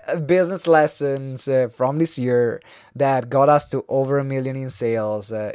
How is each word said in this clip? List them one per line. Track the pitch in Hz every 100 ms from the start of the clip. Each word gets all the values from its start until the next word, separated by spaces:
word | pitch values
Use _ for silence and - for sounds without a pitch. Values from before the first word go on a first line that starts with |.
| - 165 147
business | 185 175 185 170
lessons, | 156 147 - 143 139 135 127 139
uh, | 131 120
from | - 127 151
this | 165 -
year | 123 120 120 107 - - _ 127
that | 139 131 120
got | 135 143
us | 147 -
to | 135 -
over | 135 135 139
a |
million | 135 135 131 135
in | 131
sales, | - 117 113 107 107 104
uh, | 110 107